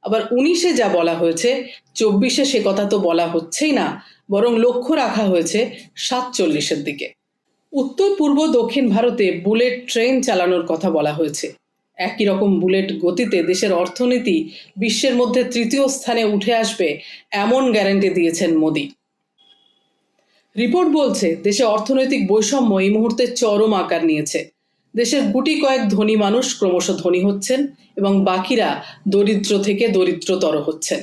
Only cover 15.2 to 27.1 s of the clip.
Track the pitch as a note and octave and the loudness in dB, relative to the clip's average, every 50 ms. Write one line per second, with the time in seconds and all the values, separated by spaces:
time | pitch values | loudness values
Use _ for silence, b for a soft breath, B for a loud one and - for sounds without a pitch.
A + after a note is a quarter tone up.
15.2 | B3 A#3 G3 B3 B3 B3 A#3+ A#3 A#3 - - C#4 C#4 C4 C4+ - - - A#3+ A#3 | 0 0 0 0 0 0 -2 -4 -2 0 0 0 0 0 -2 -4 -4 -2 -2 0
16.2 | A3+ G#3+ G#3 G3+ G3+ A#3 A#3+ A3+ A3+ A3 - - F#3+ D#3 D3 D3 B B B B | 0 0 0 0 0 0 0 0 0 -2 -2 -2 -2 -2 -2 -4 B B B B
17.2 | B B - G3+ G3+ A3 A#3+ C4 C4 B3+ A3 G#3+ G3 G3 G3 G3 F#3+ F#3+ E3 F3 | B B -4 -2 0 2 2 2 2 2 2 2 2 2 2 2 0 0 0 2
18.2 | E3+ E3 D#3+ - G3 E3+ E3 D#3 D#3 D#3 D#3 D3+ C#3+ C#3 - _ _ _ _ _ | 0 0 0 0 0 0 2 2 2 2 0 -2 -4 -6 -12 _ _ _ _ _
19.2 | _ _ _ _ _ _ _ _ _ _ _ _ _ _ _ _ _ _ _ _ | _ _ _ _ _ _ _ _ _ _ _ _ _ _ _ _ _ _ _ _
20.2 | _ _ _ _ _ _ _ G3+ A#3+ A#3+ A#3 F4+ F4+ D#4+ C#4+ D#4 D4 B3 G3 - | _ _ _ _ _ _ _ -2 -2 0 2 2 2 2 2 2 2 2 0 0
21.2 | - F3 E3 E3 - G3+ G3+ - C4 A3 G#3 G#3 G3+ - C4+ C4 C4 C4 C#4 A#3+ | 0 0 -2 0 0 -2 0 2 2 2 2 0 0 0 0 0 2 0 0 0
22.2 | G3+ F#3 G3 A3 G#3+ - - C#4 B3 A3+ G3+ F#3+ F#3+ G3 G#3 G#3+ A3 A#3 A#3 A#3 | 0 2 2 2 2 2 0 0 2 2 2 2 2 2 2 2 2 0 0 0
23.2 | B3 A#3+ A#3+ - B3 A3 G#3 G#3 A3 A3 G#3+ F#3+ E3+ - F3+ E3 D#3+ E3 D#3 D3+ | -2 -2 0 -2 0 0 2 2 2 2 2 0 0 -2 -2 0 0 0 0 0
24.2 | D3+ D3+ - D#3+ C3+ - _ _ _ _ _ _ _ _ _ G#3 A#3+ - - C#4+ | -2 -4 -6 -6 -8 -8 _ _ _ _ _ _ _ _ _ -2 0 0 0 0
25.2 | A#3 G3+ G3+ B3+ C#4 D4+ D#4 D4+ D4+ C4+ C4 B3+ A3+ G3+ G3 G3 G#3+ G#3+ A3 G#3+ | 0 0 0 0 0 0 0 0 2 0 0 2 0 0 0 2 2 2 2 2
26.2 | G#3 G3 G#3 A#3+ C4 C4+ - - - F#3+ F3+ F3+ D#3 - - - - F3+ | 2 2 2 0 0 -2 -4 -2 0 0 2 0 0 -2 -4 -2 0 0